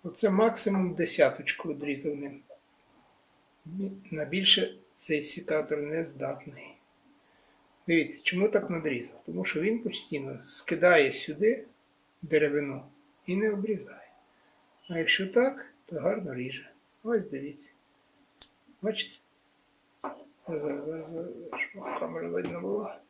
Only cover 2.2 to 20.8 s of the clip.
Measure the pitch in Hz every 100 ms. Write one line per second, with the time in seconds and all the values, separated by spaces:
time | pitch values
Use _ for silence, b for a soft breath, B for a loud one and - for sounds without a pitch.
2.2 | 139 139 _ - _ _ _ _ _ _
3.2 | _ _ _ _ 156 185 196 - - 156
4.2 | 143 185 185 190 165 - _ _ - 151
5.2 | 147 - - 151 151 147 147 160 160 135
6.2 | 135 139 - - - - _ _ _ _
7.2 | b b b b b _ - 165 - -
8.2 | - 180 214 202 196 170 156 123 117 -
9.2 | - 170 185 156 190 226 - - - 147
10.2 | 135 135 - - - 165 180 165 135 -
11.2 | - 151 214 247 - _ _ _ _ _
12.2 | 156 151 147 143 143 135 - - _ _
13.2 | - 190 214 202 214 190 - - - -
14.2 | _ b b b _ _ - 165 160 -
15.2 | 190 233 262 277 - _ - 165 165 214
16.2 | 175 127 127 - - - _ _ 214 226
17.2 | - 135 143 143 - _ _ _ _ _
18.2 | _ _ - _ _ _ 208 214 - -
19.2 | _ _ _ _ _ _ _ _ - -
20.2 | - _ - 156 147 139